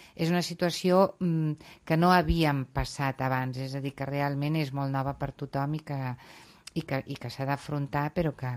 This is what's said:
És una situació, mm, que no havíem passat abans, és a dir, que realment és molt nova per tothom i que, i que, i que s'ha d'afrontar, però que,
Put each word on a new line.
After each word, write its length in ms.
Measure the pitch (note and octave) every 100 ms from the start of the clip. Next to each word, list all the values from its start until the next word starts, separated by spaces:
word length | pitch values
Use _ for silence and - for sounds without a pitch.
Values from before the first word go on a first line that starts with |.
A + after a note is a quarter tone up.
| - -
És 120 | E3
una 80 | F3
situació, 720 | D#3+ E3+ F3 - F#3 F#3 G3 -
mm, 320 | F3+ D#3+ D#3 D3+ - - -
que 100 | D#3+
no 120 | F3
havíem 540 | F3+ D#3 E3+ D#3 C#3 B2+
passat 460 | - C3 - C#3 C3
abans, 320 | C3 C3 C3 B2+
és 180 | C3+ C#3
a 20 |
dir, 120 | C#3
que 120 | - C3+
realment 500 | C#3+ C#3+ C#3 D3 D#3+
és 140 | C#3+
molt 160 | C#3 C#3
nova 220 | C3+ C3+
per 140 | C3+ C#3
tothom 460 | - C#3 C#3 C#3+ D#3
i 0 |
que, 200 | - C#3 C3 B2 - - - - -
i 80 | -
que, 160 | - C3+ -
i 80 |
que 160 | C#3 A#2+
s'ha 160 | - C3+
d'afrontar, 640 | C#3+ - D3 C#3 D3 D3 -
però 160 | D#3+
que, 160 | C3 B2+